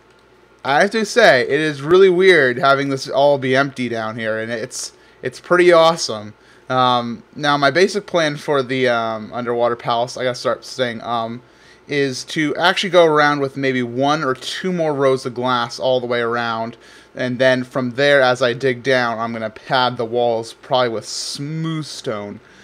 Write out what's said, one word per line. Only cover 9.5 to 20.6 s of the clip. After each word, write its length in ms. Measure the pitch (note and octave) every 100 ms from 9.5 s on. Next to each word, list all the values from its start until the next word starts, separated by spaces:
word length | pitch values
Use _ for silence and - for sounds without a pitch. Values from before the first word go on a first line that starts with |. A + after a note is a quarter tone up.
| A#2+ A#2+ A#2
palace, 420 | - A#2 B2 -
I 60 |
gotta 120 | B2+ A#2+
start 280 | B2+ A2+
saying, 380 | - - B2 A2+
um, 400 | A2+ A#2 A2+ A#2+ _ _ - _ -
is 360 | C#3+ C#3 B2+ -
to 300 | E3 D3 -
actually 360 | F3 F#3 G3
go 140 | F3 E3
around 340 | D3+ D3 D3
with 180 | C3+ C#3
maybe 240 | C3+ B2+
one 420 | A#2+ B2 C#3 D#3
or 120 | C3+ B2+
two 360 | - - F#3
more 220 | F3+ D#3
rows 320 | C#3 C3+ C3 C3
of 80 |
glass 460 | A#2 B2+ A#2+ A#2+ -
all 200 | C3 B2+
the 60 | A#2+
way 160 | A#2+
around, 560 | A#2 A#2 A#2 A2+ A#2 - - - - -
and 240 | B2+ B2
then 240 | C3 B2+
from 280 | B2 C#3 B2
there, 300 | A#2+ C#3+ C#3+
as 220 | B2+ A#2+
I 100 | B2
dig 300 | B2+ C3+ A#2+
down, 340 | C3 B2+ A#2+ A2+
I'm 160 | A#2
gonna 160 | A2+ G#2+
pad 480 | - - C3 B2 B2
the 80 | A2+
walls 480 | A#2+ A#2+ A2+ A2+
probably 360 | -